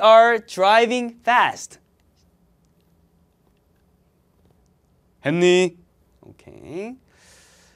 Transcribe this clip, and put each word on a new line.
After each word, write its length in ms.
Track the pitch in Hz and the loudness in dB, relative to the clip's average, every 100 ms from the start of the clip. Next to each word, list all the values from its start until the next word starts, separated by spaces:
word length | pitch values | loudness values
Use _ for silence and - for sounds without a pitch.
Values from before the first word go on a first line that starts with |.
are 400 | 214 226 233 226 | 4 4 4 0
driving 760 | - - 190 220 233 247 240 233 | -6 -4 0 2 0 -4 -8 -10
fast. 580 | - 240 160 - - - _ _ _ _ _ _ _ _ _ _ _ _ _ _ _ _ _ _ _ _ _ _ _ _ _ _ _ _ _ _ _ _ _ _ | -2 0 -2 -6 -18 -20 _ _ _ _ _ _ _ _ _ _ _ _ _ _ _ _ _ _ _ _ _ _ _ _ _ _ _ _ _ _ _ _ _ _
했니? 540 | 139 170 175 180 180 170 _ _ _ _ | -6 0 2 2 -2 -8 _ _ _ _
오케이. 760 | - - - - 71 165 220 254 _ _ _ _ _ _ _ | -20 -20 -20 -20 -18 -16 -16 -18 _ _ _ _ _ _ _